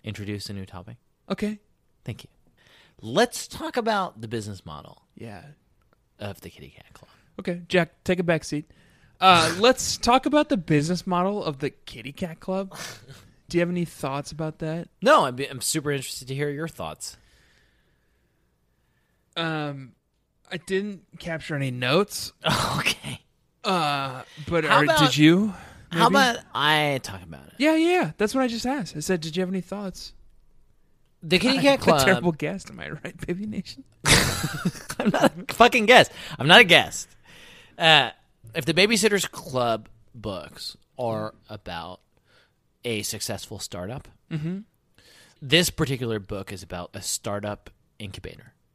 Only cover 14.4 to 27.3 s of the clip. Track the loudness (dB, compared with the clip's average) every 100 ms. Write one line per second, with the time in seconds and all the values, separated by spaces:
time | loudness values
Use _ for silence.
14.4 | -8 -6 -8 -8 -10 _ 4 4 4 -2
15.4 | -8 -6 -4 -2 -2 -4 -6 -12 -10 -6
16.4 | -6 -6 -8 -8 -12 -10 -14 -16 _ _
17.4 | _ _ _ _ _ _ _ _ _ _
18.4 | _ _ _ _ _ _ _ _ _ -8
19.4 | -4 -4 -6 -8 -14 _ _ _ _ _
20.4 | _ -12 -4 -4 -4 -10 _ -14 -10 -10
21.4 | -6 -4 -4 -2 2 2 0 -4 -12 -6
22.4 | -2 -2 -2 -2 -2 -4 -8 -14 _ _
23.4 | _ _ -2 0 0 -2 -4 -8 -14 -16
24.4 | -2 0 4 6 6 6 4 8 8 8
25.4 | 4 -4 -16 -20 -8 2 4 6 4 2
26.4 | -6 -2 2 4 2 -2 -6 -12 -14